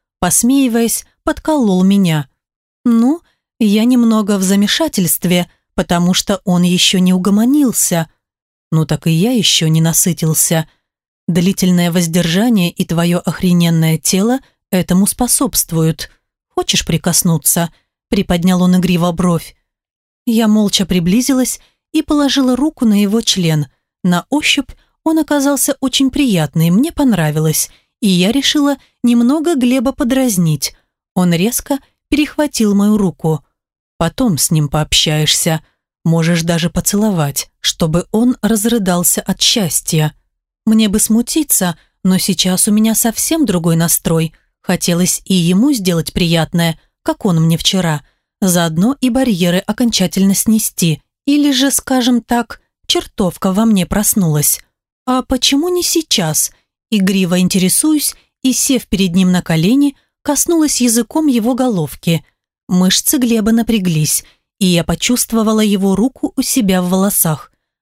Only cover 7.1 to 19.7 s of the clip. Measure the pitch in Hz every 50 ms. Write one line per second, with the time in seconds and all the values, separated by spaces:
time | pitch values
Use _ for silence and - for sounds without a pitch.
7.1 | 185 185 180 208 196 208 226 247 277 302 285 247 - - - - 180 170 160 -
8.1 | _ _ _ _ _ _ _ _ _ _ _ _ - 160 160 - 160 156 - 170
9.1 | 165 160 185 233 262 233 190 - - - 165 156 160 160 160 165 160 - - 185
10.1 | 165 - - 160 160 - - - 175 160 156 - _ _ _ _ _ _ _ _
11.1 | _ _ _ - 165 156 170 190 196 - - 185 180 175 175 175 170 180 175 165
12.1 | 160 180 170 170 160 190 214 254 233 202 175 170 - - 180 - 165 165 170 175
13.1 | 175 175 - - 156 - 185 185 175 175 170 170 165 165 160 160 160 160 - -
14.1 | - 185 196 226 247 269 - _ _ _ _ _ - 185 170 - 180 185 202 202
15.1 | - - 254 233 - - 294 214 - - - - 170 160 160 160 160 - - -
16.1 | _ _ _ _ _ _ _ _ _ - 359 - - - - - 165 160 - 180
17.1 | 165 - - 180 160 156 - - - 175 170 165 - _ _ _ _ _ _ _
18.1 | - 202 190 - 180 175 165 190 185 180 180 180 180 185 175 175 180 170 170 175
19.1 | 175 165 180 185 170 160 - - - _ _ _